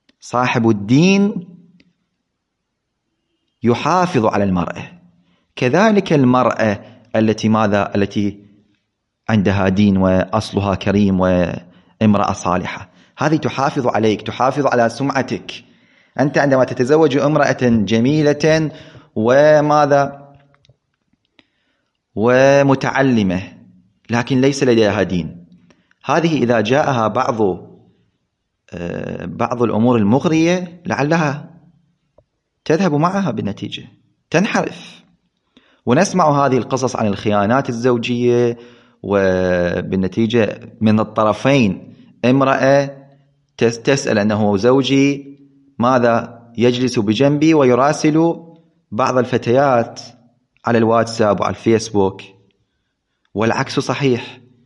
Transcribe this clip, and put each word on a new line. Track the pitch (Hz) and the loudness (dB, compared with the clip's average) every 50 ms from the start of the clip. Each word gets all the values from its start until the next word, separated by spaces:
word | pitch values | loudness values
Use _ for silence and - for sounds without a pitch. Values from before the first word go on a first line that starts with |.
| _ _ _ _ | _ _ _ _
صاحب | - - - 120 123 123 - 123 113 113 | -12 -6 -2 -2 -2 0 0 0 2 2
الدين | 107 101 101 104 127 143 175 190 196 202 202 208 233 - - - - - - _ _ _ _ _ _ _ _ _ _ _ _ _ _ _ _ _ _ _ _ _ _ _ _ _ _ _ _ _ _ _ _ _ _ _ _ _ _ _ | 0 0 0 2 2 4 4 4 4 2 2 0 -2 -6 -12 -14 -20 -20 -20 _ _ _ _ _ _ _ _ _ _ _ _ _ _ _ _ _ _ _ _ _ _ _ _ _ _ _ _ _ _ _ _ _ _ _ _ _ _ _
يحافظ | - 113 120 - - 147 170 185 180 175 - 123 107 | 0 0 0 0 0 0 0 0 0 0 0 0 0
على | 104 - 104 101 | 0 0 0 0
المرأة، | 98 92 87 - - - - - - - - _ _ _ _ _ _ _ _ _ _ - | 0 0 -2 -4 -4 -8 -12 -14 -16 -18 -20 _ _ _ _ _ _ _ _ _ _ -6
كذلك | - 160 - 135 175 214 220 208 202 196 - | -2 -2 0 2 2 2 2 2 0 0 0
المرأة | 165 147 127 123 127 127 123 110 - - 110 110 98 - - - - - _ _ - | 2 2 4 4 2 2 2 0 0 0 -2 -2 -2 -4 -8 -18 -20 -20 _ _ -2
التي | 110 110 110 107 - - 107 | 0 0 0 0 0 0 0
ماذا؟ | 110 110 110 101 101 101 101 - - | 2 2 2 2 0 0 -2 -2 -2
التي | 104 98 - - 107 101 101 92 - - - _ _ _ _ _ _ _ _ _ _ _ _ _ _ _ - | -2 -2 -2 -2 -2 -4 -4 -4 -8 -18 -20 _ _ _ _ _ _ _ _ _ _ _ _ _ _ _ -2
عندها | 113 107 90 101 95 98 92 95 | 0 2 2 2 0 0 0 0
دين | 95 101 104 101 95 | 2 2 2 2 2
وأصلها | 95 95 92 92 92 92 - 110 110 104 - 110 101 101 101 92 | 2 2 2 2 0 -2 -2 -4 -6 -4 -4 -4 -4 -2 -2 -4
كريم | - - 104 98 104 104 98 95 90 | -4 -2 -2 0 2 2 2 0 0
وامرأة | 92 92 92 90 87 - - - - - _ _ _ _ _ - 110 107 101 98 101 - | 0 0 0 0 0 -2 -4 -10 -14 -18 _ _ _ _ _ -2 0 2 2 2 0 -2
صالحة، | 95 - - 92 87 92 - - - - - - _ _ _ _ _ - | -4 -4 -4 -4 -4 -4 -4 -8 -12 -14 -18 -20 _ _ _ _ _ -4
هذه | 135 156 160 | -2 -2 0
تحافظ | 143 - 117 - 131 135 151 - 151 120 | -2 -2 -4 -4 -2 -4 -2 -2 -2 -2
عليك، | 120 - 107 110 110 101 - | -2 0 0 0 0 0 -2
تحافظ | - - - - 120 131 127 147 135 | -6 -8 -4 -2 -2 -2 0 0 -2
على | 131 123 123 117 113 | 0 2 2 0 0
سمعتك. | - - 139 139 - 131 120 - 117 87 - - - - - _ _ _ _ _ _ _ _ _ - - | -2 -4 -6 -4 -2 -4 -4 -4 -6 -10 -10 -12 -18 -18 -18 _ _ _ _ _ _ _ _ _ -4 -4
أنت | 135 147 143 160 | -2 0 0 0
عندما | 139 143 131 131 123 | 2 2 2 2 2
تتزوج | - 127 - 123 120 151 160 160 143 127 | 0 0 -2 0 2 2 4 4 2 2
امرأة | 139 - - 156 147 139 - 131 - | 0 0 0 0 0 0 0 0 0
جميلة | 131 120 117 110 98 90 113 113 117 135 151 156 147 147 143 147 160 156 156 160 156 143 - - - - - - - _ - | 2 2 2 2 0 0 0 0 2 2 0 2 2 0 0 2 2 2 2 2 0 -4 -6 -12 -20 -20 -20 -20 -20 _ -6
وماذا؟ | 113 110 120 127 139 151 151 151 151 147 147 147 151 147 139 143 143 139 139 - - - - - - _ _ _ _ _ _ _ _ _ _ _ _ _ _ _ _ _ _ _ _ _ _ _ _ _ _ _ _ _ _ _ _ _ _ - | -2 0 2 4 6 6 6 6 4 4 4 2 2 4 4 4 2 2 0 -4 -12 -20 -20 -20 -20 _ _ _ _ _ _ _ _ _ _ _ _ _ _ _ _ _ _ _ _ _ _ _ _ _ _ _ _ _ _ _ _ _ _ -4
ومتعلمة، | 98 110 120 123 127 135 139 139 139 139 139 135 135 - 127 - 135 135 135 123 110 101 92 87 92 101 - - - - - _ _ _ _ _ _ _ - | 0 2 2 4 6 6 6 6 6 4 4 2 0 0 -4 -2 0 0 2 2 2 2 0 -2 -4 -6 -10 -18 -20 -20 -20 _ _ _ _ _ _ _ -6
لكن | 117 120 123 - 131 127 | -4 -4 -2 0 0 2
ليس | 131 143 139 135 139 | 2 2 0 0 0
لديها | 123 117 113 107 101 98 107 | 2 4 4 4 2 2 0
دين، | 95 87 92 87 78 73 - - - - - _ _ _ _ _ _ _ _ _ - | -2 -2 -2 -4 -4 -6 -10 -18 -20 -20 -20 _ _ _ _ _ _ _ _ _ -4
هذه | - 143 165 160 170 156 127 | -2 -2 0 0 0 0 0
إذا | 120 117 120 113 | 0 2 0 0
جاءها | 104 110 131 147 - 143 135 117 110 107 | 0 0 0 0 0 0 0 0 -2 -2
بعض، | 104 123 131 139 120 110 107 92 85 - - - - - _ _ _ _ _ _ _ _ _ _ _ _ _ _ _ _ _ - | 0 -2 -2 -2 -2 0 0 -2 -2 -4 -10 -20 -20 -20 _ _ _ _ _ _ _ _ _ _ _ _ _ _ _ _ _ -18
آه، | - 85 87 85 - - 95 92 - - 90 | -14 -10 -10 -8 -8 -8 -10 -10 -10 -10 -10
بعض | 87 - 104 113 - 123 117 | -10 -6 -6 -4 -4 -2 -2
الأمور | 120 107 104 107 117 123 123 | -2 -2 0 0 2 2 2
المغرية، | 113 101 101 120 139 - 170 160 160 165 170 180 185 180 175 - - - | 2 2 2 2 2 0 0 0 2 2 2 0 -2 -4 -8 -14 -12 -8
لعلها | - 110 127 139 147 165 165 156 143 135 147 - - - - _ _ _ _ _ _ _ _ _ _ _ _ _ _ _ _ _ _ _ _ - | -6 -4 -2 -2 0 0 0 0 -2 -4 -6 -10 -16 -20 -20 _ _ _ _ _ _ _ _ _ _ _ _ _ _ _ _ _ _ _ _ -2
تذهب | - 156 170 196 175 147 | -2 0 0 0 0 0
معها | 143 160 180 196 202 190 147 | 0 0 0 0 -2 -4 -4
بالنتيجة، | 113 113 110 101 101 - 107 - - - - - _ _ _ _ _ _ _ - | -4 -4 -6 -6 -8 -8 -10 -12 -12 -14 -18 -20 _ _ _ _ _ _ _ -4
تنحرف. | - 165 202 - - 196 - - - - - - - - _ _ _ _ _ _ _ _ _ _ _ _ _ _ _ _ - | -2 -2 0 0 -2 -4 -4 -4 -8 -14 -20 -20 -20 -20 _ _ _ _ _ _ _ _ _ _ _ _ _ _ _ _ -2
ونسمع | 113 123 160 196 196 - 185 165 151 143 143 139 | 0 2 2 2 0 0 0 2 2 2 2 2
هذه | 135 131 123 | 2 2 0
القصص | 104 - 139 123 131 120 - | -2 -2 -4 -2 -2 -2 -4
عن | - 113 | -2 -2
الخيانات | 104 98 - - 110 104 104 101 107 123 135 135 - | -2 -4 -2 -2 -2 0 0 2 2 0 0 -2 -4
الزوجية، | 120 113 120 131 123 117 113 123 123 120 123 120 120 120 120 120 117 - - - - - _ _ _ _ | -4 -2 0 0 0 0 -2 -4 -2 0 0 2 2 2 2 0 -2 -6 -12 -20 -20 -20 _ _ _ _
وبالنتيجة | - 98 101 98 95 95 92 92 92 90 90 87 87 87 90 92 85 - 95 95 92 92 - 113 113 110 120 120 104 - 87 - - - - - | -4 -2 0 2 2 2 0 0 0 0 0 0 -2 -2 -2 -4 -6 -4 -4 -2 -4 -2 -2 -2 -2 0 0 0 0 0 -4 -8 -14 -16 -8 -2
من | 110 110 107 107 | 0 2 2 2
الطرفين، | 107 - - 110 107 107 104 - - 131 143 139 117 98 85 - - - - - - - _ _ - | 0 -2 -2 0 0 0 0 0 0 0 2 2 2 0 -2 -6 -10 -20 -20 -20 -20 -20 _ _ 0
امرأة | 123 131 139 135 135 135 - 131 135 139 143 139 139 - - - - _ _ _ _ _ _ _ _ _ | 0 2 2 2 0 0 0 2 2 2 2 0 -2 -8 -16 -20 -20 _ _ _ _ _ _ _ _ _
تس-، | - 120 117 117 - | -2 0 0 0 -2
تسأل | - 139 139 135 - 123 113 104 | -2 0 0 0 0 -2 0 0
أنه | 101 107 107 104 107 104 101 | 0 0 0 0 0 0 0
زوجي | 95 107 123 131 139 127 131 135 135 139 143 143 139 - - - - - _ _ _ _ _ _ - | 2 2 2 2 2 2 2 2 2 2 2 0 -4 -10 -16 -20 -20 -20 _ _ _ _ _ _ -2
ماذا | 113 127 131 123 117 117 117 113 - - - - - - - 107 | 0 0 2 2 2 2 0 0 -2 -6 -14 -20 -20 -12 -4 0
يجلس | 117 123 123 123 127 120 120 120 | 0 0 2 0 -2 -2 -2 -2
بجنبي | 101 107 107 113 139 143 147 143 151 160 160 | -2 0 0 2 2 0 2 2 2 2 4
ويراسل | 147 135 123 123 120 135 147 156 156 - 156 147 160 165 170 160 - - - - - _ _ _ _ _ - | 4 4 4 2 2 2 0 0 0 0 0 0 2 0 0 -2 -6 -10 -20 -20 -20 _ _ _ _ _ -10
بعض | 107 113 131 135 127 127 | -6 -4 -2 0 0 0
الفتيات | 120 - 131 113 - 120 117 135 143 139 127 117 117 117 - - - - - _ _ _ _ _ _ _ _ _ - | -2 0 -2 -4 0 0 2 2 2 2 2 0 0 -2 -8 -18 -20 -20 -20 _ _ _ _ _ _ _ _ _ -4
على | 117 117 113 | 0 0 2
الواتساب | 113 110 113 117 113 110 110 - 107 104 98 90 | 2 2 2 0 0 -2 -2 -2 0 0 0 0
وعلى | - 101 | -2 -6
الفيسبوك، | 98 - - 113 113 107 - - - 101 95 95 - - - - - _ _ _ _ _ _ _ _ _ _ _ _ _ _ _ _ _ _ _ - | -6 -4 0 0 0 0 0 -2 -2 0 0 -2 -2 -8 -18 -20 -20 _ _ _ _ _ _ _ _ _ _ _ _ _ _ _ _ _ _ _ -4
والعكس | 98 110 113 - - 135 - - 143 | -2 -2 -2 -2 -2 -4 -4 -4 -4
صحيح. | 131 - 123 - 143 131 120 117 - - - - _ _ _ _ _ | -4 -4 -4 -2 0 0 0 -2 -4 -10 -20 -20 _ _ _ _ _